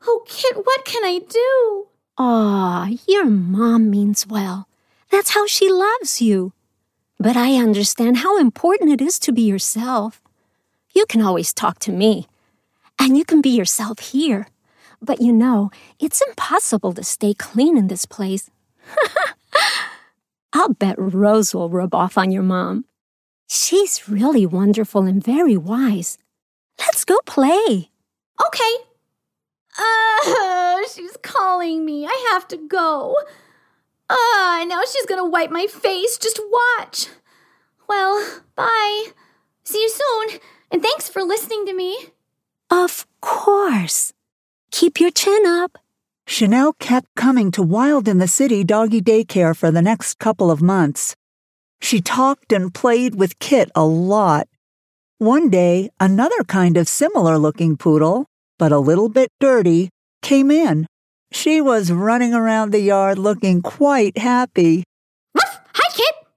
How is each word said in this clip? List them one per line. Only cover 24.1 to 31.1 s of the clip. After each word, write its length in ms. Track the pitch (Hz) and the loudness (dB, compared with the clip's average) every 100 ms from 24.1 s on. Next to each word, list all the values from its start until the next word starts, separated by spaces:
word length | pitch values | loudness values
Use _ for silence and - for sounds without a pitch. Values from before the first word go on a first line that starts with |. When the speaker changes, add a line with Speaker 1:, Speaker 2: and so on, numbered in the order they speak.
| 202 247 285 190 | -2 2 2 2
Speaker 2:
wonderful 560 | 175 202 208 214 208 | 2 2 2 0 0
and 200 | 190 190 | 0 0
very 360 | 202 269 339 202 | 0 0 2 2
wise. 580 | 160 233 262 202 175 - _ _ _ _ _ _ | 0 -2 0 -2 -6 -12 _ _ _ _ _ _
Let's 260 | - - | -4 -4
go 140 | - 392 - | 0 0 0
play. 640 | - 269 359 453 202 165 _ _ _ _ - 659 | 0 2 2 2 -2 -6 _ _ _ _ -4 -4
Speaker 1:
Okay. 280 | - 453 480 480 _ _ _ _ _ _ _ _ - | -2 -2 -4 -8 _ _ _ _ _ _ _ _ -6
Uh, 1000 | 440 453 440 440 587 508 381 359 359 359 415 | -2 0 0 0 0 0 -2 -2 -2 -2 -4
<laughs> 60 | |
she's 240 | - 359 | -12 -18